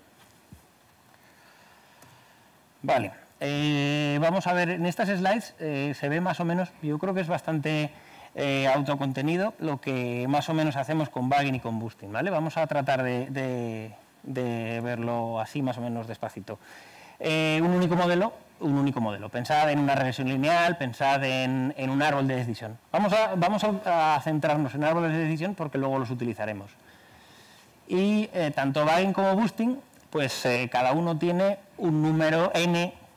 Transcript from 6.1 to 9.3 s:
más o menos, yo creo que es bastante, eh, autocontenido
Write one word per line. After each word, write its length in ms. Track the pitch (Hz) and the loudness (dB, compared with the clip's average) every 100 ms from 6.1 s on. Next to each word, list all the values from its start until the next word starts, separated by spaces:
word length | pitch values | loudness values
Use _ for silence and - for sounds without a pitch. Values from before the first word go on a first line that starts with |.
| 156 | 0
más 180 | 180 170 | 0 -2
o 60 | 170 | 0
menos, 240 | 170 180 - | -2 -2 -6
yo 180 | 151 151 | -4 -2
creo 140 | 185 | -2
que 60 | 190 | -2
es 80 | 165 | -2
bastante, 640 | 165 - 160 147 156 147 - - - - | -4 -2 -2 0 0 -2 -6 -20 -20 -14
eh, 380 | - 139 139 135 | -4 -2 2 2
autocontenido 840 | 135 139 143 139 131 143 | 2 2 -2 -2 -2 0